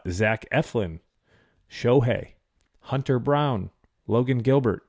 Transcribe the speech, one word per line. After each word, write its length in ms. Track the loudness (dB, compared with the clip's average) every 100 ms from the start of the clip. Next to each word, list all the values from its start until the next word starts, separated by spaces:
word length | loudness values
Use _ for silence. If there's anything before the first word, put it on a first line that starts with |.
| -6
Zach 360 | 0 0 0 -2
Eflin, 480 | -2 -2 -4 -4 -8 -18 _ _ _ _ _ _
Shohei, 600 | -4 2 2 2 -2 -6 _ _ _ _ _
Hunter 380 | -6 -4 0 0
Brown, 500 | 2 0 0 -2 -6 -12 _ _ -2
Logan 320 | 0 2 0
Gilbert, 440 | 2 4 2 0